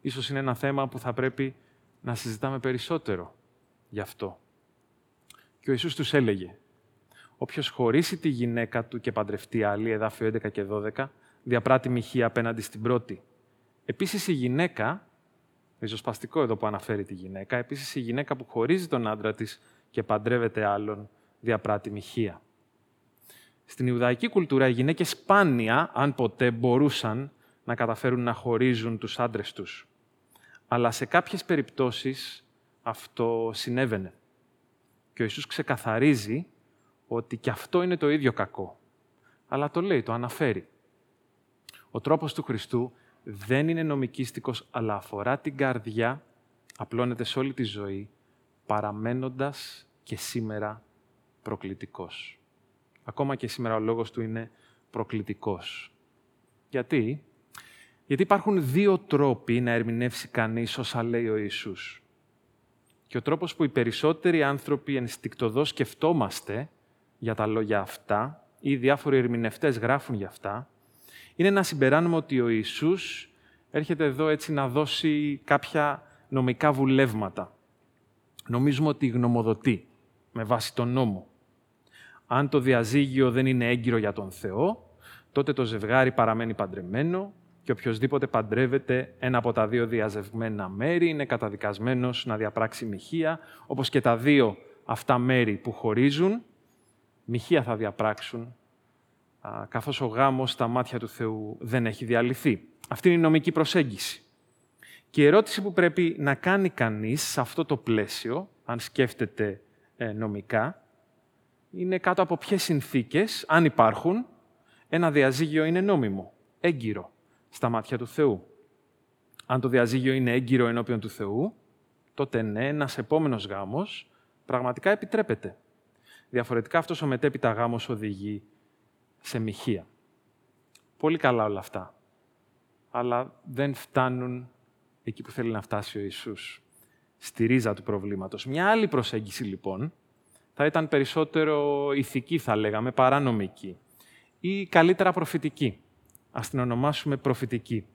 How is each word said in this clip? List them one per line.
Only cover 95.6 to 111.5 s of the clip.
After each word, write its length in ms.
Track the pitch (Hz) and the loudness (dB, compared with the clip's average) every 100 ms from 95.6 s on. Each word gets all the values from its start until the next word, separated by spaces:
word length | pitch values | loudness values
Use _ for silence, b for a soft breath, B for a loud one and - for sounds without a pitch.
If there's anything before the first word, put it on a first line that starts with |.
| - | -4
χωρίζουν, 720 | 110 117 131 135 139 185 226 - _ _ _ _ _ _ _ | -4 0 4 4 4 2 0 -6 _ _ _ _ _ _ _
μοιχεία 380 | - 117 - 165 | -6 -4 2 2
θα 140 | 123 110 | 2 -2
διαπράξουν, 800 | 110 98 110 104 - 117 117 117 _ _ _ _ _ _ _ _ | -2 0 0 0 -8 -10 -12 -16 _ _ _ _ _ _ _ _
α, 260 | - 107 101 | -12 -10 -6
καθώς 320 | 120 113 127 | -6 -4 -4
ο 60 | 131 | -2
γάμος 440 | 110 139 131 131 | 2 2 2 -2
στα 160 | - 117 | -2 0
μάτια 320 | 123 123 120 | 0 -2 -6
του 100 | 113 | -10
Θεού 480 | - 113 110 107 - | -6 -4 -4 -8 -10
δεν 260 | 117 123 117 | -2 0 0
έχει 180 | 104 | -4
διαλυθεί. 640 | 117 117 123 127 151 101 - _ - | 0 2 2 2 2 0 -2 _ -10
Αυτή 200 | - 185 | 2 4
είναι 100 | 170 | 6
η 20 | |
νομική 320 | 160 160 156 | 6 6 4
προσέγγιση. 720 | 165 156 185 139 98 - - _ _ _ _ _ _ B B B | 0 2 2 0 -2 -8 -10 _ _ _ _ _ _ B B B
Και 120 | - | 6
η 40 | 143 | 8
ερώτηση 360 | 180 214 - | 8 6 -2
που 100 | 196 | -2
πρέπει 440 | 175 175 156 170 165 | 4 4 4 0 0
να 160 | 143 | -2
κάνει 340 | 139 - 196 190 | 0 2 2 2
κανείς 540 | - 117 107 107 143 | 0 0 0 -2 -2
σε 180 | - - | -2 -2
αυτό 240 | 123 - | -2 -2
το 120 | 160 139 | -2 -2
πλαίσιο, 720 | - 110 101 - 113 135 196 _ | 2 2 2 -4 -6 -6 -8 _
αν 140 | - 120 | -8 -8
σκέφτεται, 800 | - - 123 - 110 - 104 95 _ b b _ | -6 0 0 2 -6 -2 -4 -4 _ b b _
ε, 160 | 117 | -8
νομικά, 680 | 107 110 101 98 110 120 190 _ _ _ _ _ _ _ | -4 -6 -6 -2 -2 -2 -6 _ _ _ _ _ _ _